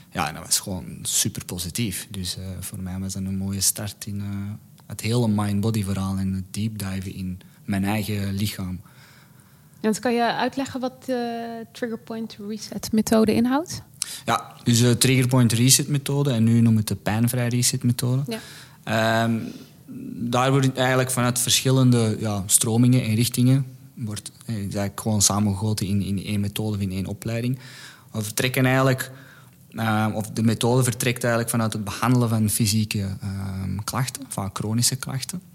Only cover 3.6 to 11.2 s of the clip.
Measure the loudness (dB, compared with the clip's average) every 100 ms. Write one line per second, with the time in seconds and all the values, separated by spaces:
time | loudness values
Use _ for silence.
3.6 | 0 -2 -6 -10 -10 -8 -6 -6 -8 -10
4.6 | -16 -20 -16 -6 0 2 2 2 2 0
5.6 | 0 0 0 -2 -2 -2 -2 -4 -6 -4
6.6 | -4 -4 -6 -6 -8 -8 -8 -8 -14 -14
7.6 | -4 -2 0 -2 -2 -4 -4 -2 -4 -4
8.6 | -6 -8 -12 -20 -20 -20 -20 -20 -20 -20
9.6 | _ -4 -2 0 0 2 0 0 -2 -4
10.6 | -6 -6 -8 -8 -6 -4